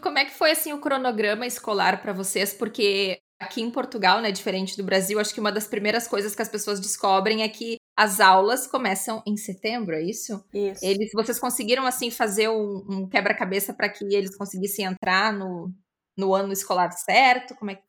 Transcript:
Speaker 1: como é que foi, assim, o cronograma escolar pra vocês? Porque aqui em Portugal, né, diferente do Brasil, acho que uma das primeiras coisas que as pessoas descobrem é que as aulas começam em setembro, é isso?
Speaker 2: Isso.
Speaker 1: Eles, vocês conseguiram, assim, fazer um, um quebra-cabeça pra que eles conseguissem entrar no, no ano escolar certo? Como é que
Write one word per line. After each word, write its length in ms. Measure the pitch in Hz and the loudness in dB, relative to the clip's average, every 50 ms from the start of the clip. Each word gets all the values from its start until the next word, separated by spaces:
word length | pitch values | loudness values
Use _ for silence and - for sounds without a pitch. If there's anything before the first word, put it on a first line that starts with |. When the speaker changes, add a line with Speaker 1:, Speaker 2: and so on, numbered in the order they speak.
Speaker 1:
como 160 | - 370 294 | -6 -2 0
é 80 | 269 285 | 0 -2
que 80 | 285 - | -2 -2
foi, 180 | - 330 311 | 2 2 2
assim, 220 | 320 320 - 320 294 | 2 2 -2 -4 -6
o 80 | 285 | -4
cronograma 640 | 294 294 269 262 254 254 226 208 214 208 214 220 247 | -2 -2 0 0 0 0 0 0 0 0 0 -2 -4
escolar 560 | 240 240 - - 226 208 196 180 185 196 190 | -6 -8 -6 -4 -2 0 2 2 2 2 0
pra 100 | - 208 190 | -2 -6 -6
vocês? 380 | 190 190 190 - 190 196 202 - | -4 -4 -2 -2 0 0 -2 -2
Porque 680 | - 233 214 - - 208 202 196 196 196 190 180 - _ _ _ - | -4 -6 -6 0 2 2 2 2 2 0 -2 -4 -6 _ _ _ -14
aqui 220 | 196 - - 233 | -12 -8 -6 -6
em 80 | 220 240 | -4 -4
Portugal, 500 | 233 277 247 254 - 220 190 185 190 226 | -4 -4 -6 -4 -4 2 4 4 4 4
né, 120 | 226 208 | 2 0
diferente 440 | 190 - - 214 185 190 190 190 - | -2 -2 -4 -4 -2 -2 -4 -6 -6
do 80 | - 190 | -6 -2
Brasil, 360 | 190 190 190 185 185 208 208 | 0 2 2 2 2 0 0
acho 140 | 208 214 - | 0 -2 -2
que 60 | 240 | -2
uma 120 | 214 208 | -2 0
das 160 | 196 214 214 | 0 -2 -4
primeiras 400 | - 254 - 202 214 220 233 233 | -4 -4 -2 0 0 0 0 -2
coisas 280 | - 233 202 202 214 208 | -2 -2 -2 -2 -2 -4
que 60 | - | -4
as 80 | 214 214 | -4 -4
pessoas 300 | - 208 208 208 208 190 | -6 -6 -4 -4 -4 -4
descobrem 640 | 190 202 - - - 196 190 190 190 220 220 220 220 | -4 -6 -4 0 2 2 4 4 4 2 2 2 0
é 40 | |
que 280 | 220 220 - 233 226 226 - - _ _ | -2 -4 -6 -8 -6 -8 -8 -10 _ _
as 240 | 202 214 208 190 202 | 2 2 4 6 6
aulas 460 | 202 185 185 190 196 214 247 254 - | 8 10 10 8 8 6 4 0 0
começam 560 | - - 262 247 196 196 196 - 240 220 220 - | -2 -2 0 0 0 0 -2 -2 -4 -6 -6 -4
em 100 | 208 208 | -4 -4
setembro, 580 | 208 - - 185 - - 220 233 247 214 175 160 | -4 -6 -8 -8 -6 -4 -4 -4 -2 -4 -2 -2
é 60 | 156 | -2
isso? 420 | 165 185 220 - - - 208 190 - _ | -2 -4 -4 -6 -8 -8 -10 -10 -10 _
Speaker 2:
Isso. 320 | - 202 202 196 196 - 185 | -4 -4 -2 -2 -4 -2 0
Speaker 1:
Eles, 280 | 190 196 202 220 208 - | 0 0 0 0 -2 -2
vocês 240 | 220 220 247 233 - | -2 -2 0 -2 -2
conseguiram, 460 | - 247 - - - 214 247 269 262 | -2 -2 -2 -2 0 2 2 2 2
assim, 240 | 254 247 - 254 233 | 0 0 -2 -4 -4
fazer 400 | 226 - 247 214 190 220 214 220 | -2 -2 -2 0 2 2 2 2
um, 340 | 226 220 208 202 202 190 190 196 | 2 0 0 -2 -4 -6 -6 -6
um 180 | 196 190 190 | -6 -6 -4
quebra-cabeça 640 | 190 254 220 196 202 208 - 214 180 190 202 202 - - | 0 0 0 2 2 0 0 -2 -2 -2 -2 -2 -4 -4
pra 140 | - 214 | -2 -4
que 160 | 202 - - 208 196 202 | -4 -4 -6 -2 0 0
eles 200 | 202 190 190 - | 0 0 -2 -6
conseguissem 500 | - 202 190 - 185 196 196 - - 196 | -8 -10 -8 -6 -4 -4 -4 -4 -4 -4
entrar 460 | 185 185 - - 185 185 190 208 220 | -4 -6 -4 0 0 2 2 2 2
no, 400 | 208 196 190 185 180 170 170 185 185 - _ _ _ _ _ _ _ | 0 -2 -4 -6 -8 -8 -8 -10 -12 -14 _ _ _ _ _ _ _
no 160 | 190 196 190 190 | -2 2 4 4
ano 180 | 196 196 196 | 2 2 0
escolar 400 | 196 190 - - 190 180 175 170 - | -2 -4 -2 0 2 2 2 0 -2
certo? 600 | - - - 185 240 269 254 247 254 247 - - | -4 -2 4 6 6 8 8 6 4 0 -6 -12
Como 140 | - 220 196 | -10 -8 -8
é 60 | 190 | -8
que 80 | - _ | -10 _